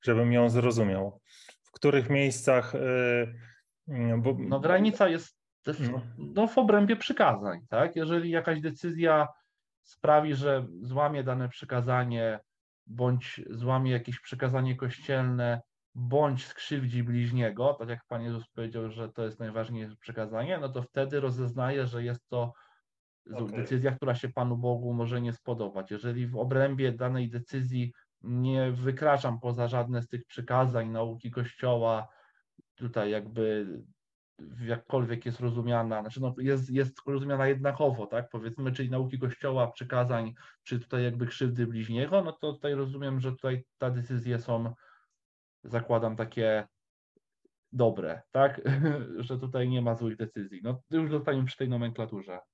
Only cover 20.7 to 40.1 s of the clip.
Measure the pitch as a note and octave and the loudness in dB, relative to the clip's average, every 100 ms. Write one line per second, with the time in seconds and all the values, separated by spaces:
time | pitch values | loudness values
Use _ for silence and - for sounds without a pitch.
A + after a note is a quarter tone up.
20.7 | C3 B2+ - C3+ C#3+ C3+ B2 B2+ A#2+ B2+ | -6 -6 -2 -2 0 -2 -2 -4 -2 -2
21.7 | C#3 B2 A#2+ A#2+ A#2+ _ B2 A#2+ - _ | -2 -2 -4 -6 -6 _ -4 -4 -6 _
22.7 | _ _ _ _ _ - B2 A2 A2 A#2 | _ _ _ _ _ -14 -8 -6 -4 -2
23.7 | C3 C3 B2+ C3 B2 C3 C3 B2 A#2 B2 | 0 0 0 -2 -2 -2 -2 -2 0 0
24.7 | A#2+ A#2+ A#2+ A#2 B2 A#2+ A2+ - A2+ G#2 | 0 -2 -2 -2 -2 -4 -6 -6 -4 -4
25.7 | G2 F#2+ G#2 A#2+ A#2+ B2 B2 B2+ C3 C#3 | -6 -6 -6 -4 -4 -4 -2 2 4 4
26.7 | C3+ C3 A#2 B2 B2+ A#2+ A#2+ A#2+ C3+ C3 | 4 0 0 -2 0 -2 -4 -6 -4 -2
27.7 | B2+ A#2+ - _ _ - B2 B2+ C3 C3 | -2 -4 -6 _ _ -6 0 0 2 0
28.7 | B2 B2+ C3 D3+ C#3 C3+ A#2 B2 A#2 A#2 | 0 -2 0 4 4 2 -2 -4 -2 0
29.7 | B2 A#2+ B2 A#2 B2 - - B2 B2 C3 | 0 0 -2 -4 -8 -10 -12 0 2 2
30.7 | A#2+ A2 A2+ A#2 A#2 A#2 A#2+ B2 - B2+ | 2 -2 -2 -4 -4 -8 -6 -6 -4 0
31.7 | A#2+ A2+ A2+ A2 _ _ _ _ _ _ | 2 2 0 -4 _ _ _ _ _ _
32.7 | _ A#2+ A#2 G#2 G#2+ G#2 A2+ A2 G#2+ G2+ | _ -6 -2 0 -2 -4 -2 0 0 -4
33.7 | C#2+ A#1 _ _ _ _ _ D#2 A#2+ A#2 | -8 -14 _ _ _ _ _ -18 -10 -4
34.7 | A#2 - C3+ A#2+ A#2 A#2+ A#2 B2 A#2 A#2 | -4 -2 -2 0 -4 -6 -4 -4 -2 0
35.7 | A#2 A#2 A2 G#2+ B2+ C3 B2+ C3 C3+ C3 | 0 0 -4 -6 -6 -6 -4 0 0 0
36.7 | B2+ C3+ - - C#3 C#3 C#3 C3+ C3+ C#3 | 0 0 -2 -4 -4 -2 0 2 2 0
37.7 | C3+ D3 A#2+ G#2 A2+ B2 - A#2 A#2 C3 | 2 2 2 -4 -4 -4 -8 -8 -6 -4
38.7 | B2+ B2+ C3 C3 C3 B2+ B2 C#3+ C3 A#2 | -4 -2 -2 -2 -2 -4 -4 -4 0 0
39.7 | - B2+ B2+ B2 | -2 -4 0 2